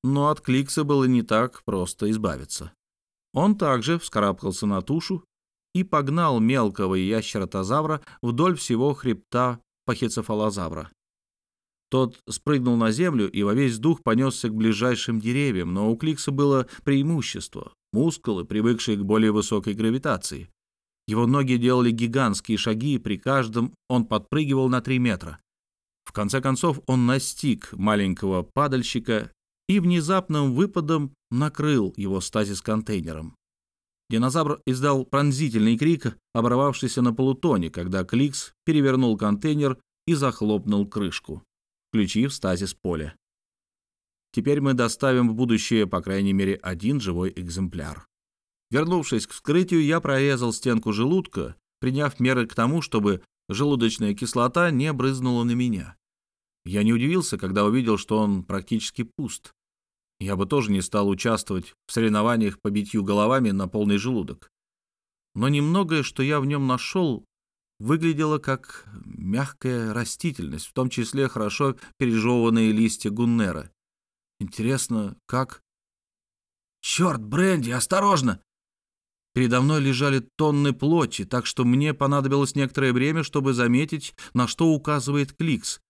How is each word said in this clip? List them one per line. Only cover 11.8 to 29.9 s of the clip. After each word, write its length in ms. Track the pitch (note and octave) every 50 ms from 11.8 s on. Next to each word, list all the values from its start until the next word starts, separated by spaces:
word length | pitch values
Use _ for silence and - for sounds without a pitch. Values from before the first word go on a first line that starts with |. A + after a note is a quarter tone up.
| _ _
Тот 300 | - C3 C3 A#2 - - _ -
спрыгнул 460 | - - _ D3 D3 C3+ B2 B2 A#2+
на 160 | A#2 A2+ A2
землю 400 | G#2+ B2+ F3+ F3+ D#3 A#2+ G2+ F#2
и 120 | - F#2+ G2+
во 100 | G2+ G#2
весь 260 | B2+ C#3+ B2+ A#2 G#2+
дух 240 | A#2 D#3+ E3 - _
понесся 460 | A#2 A2 A#2 C3+ C3 A#2 - - A#2
к 60 | G#2+
ближайшим 640 | A2 A2 A2+ G#2+ G2+ A#2 B2+ A#2+ A#2 - - A#2 A2
деревьям, 520 | G#2 A2+ B2 C#3 D3 C#3 A2 F#2 F2 E2+ F2+
но 160 | F#2+ G#2 A2
у 60 | A2+
Кликса 360 | A2+ D#3 D#3 D#3 C#3 - -
было 360 | C#3 C3+ C#3+ C#3+ C#3 C3 B2 - - - -
преимущество – 920 | D3 C#3 C3+ C#3 D#3 E3+ D3+ A#2 - - - - - - - - - _ _ _ _ -
мускулы, 500 | G#2+ C#3+ E3 D#3 - - A#2+ G#2+ F2+ E2+
привыкшие 540 | - G2+ G#2+ G#2+ A#2 B2 A2 - - G#2+
к 60 | G2+ G2+
более 280 | G2 G#2+ A2 A2 G#2+
высокой 420 | G#2 G#2+ G#2 - A2 G#2 F#2+ A2+ G2+
гравитации. 760 | G#2+ A2 A2 A#2 C3+ - D3+ A#2+ F2+ - - - C2+ E2+ - _ _ _ _ _ _ _ _ _ _ _
Его 180 | - G#2 A2+ A#2+
ноги 300 | A#2 C3 C#3+ C#3 B2+ B2+
делали 360 | A#2+ A#2 B2 B2+ B2+ B2 A#2+
гигантские 680 | A2+ A2+ A#2 A#2 A#2 C#3 C3+ A2+ G2+ G2+ - - A2
шаги, 380 | G2+ - A#2 A2 A2 B2 D3 C#3+
и 40 | A#2+
при 180 | - A2+ G2+
каждом 560 | F#2 - C3 C3+ C3+ B2+ A2 A2 A#2 A#2 B2+ - _ _
он 180 | _ B2+ B2 A2+
подпрыгивал 600 | - A2 G#2 - _ - D3+ D#3 C#3 C3+ C3+ C3
на 140 | B2+ B2+ B2+
три 180 | A#2 B2+ C3 B2+
метра. 400 | B2 A#2+ G2 F2 - D#2+ D2+ - _ _ _ _ _ _ _ _ _ _ _ _ _
В 80 | -
конце 300 | - - G#2 G2+ B2+ C3+
концов 400 | B2+ C#3 C3 B2+ - E3+ C#3+ C#3+ -
он 200 | - C3 B2+ B2
настиг 680 | A#2+ C3 C3+ C3 - - - - C#3 A2+ - - - -
маленького 680 | - F#2+ G#2 G#2+ G#2 G2+ F#2+ F2+ - - F#2+ F#2+ F2+ F2
падальщика 880 | - _ C3+ C#3+ C#3+ C3+ C3 A#2 - - B2 A2+ - A2+ G#2+ - - _ _ _ _ _ _ _ -
и 100 | F#3 G#3
внезапным 760 | E3 F3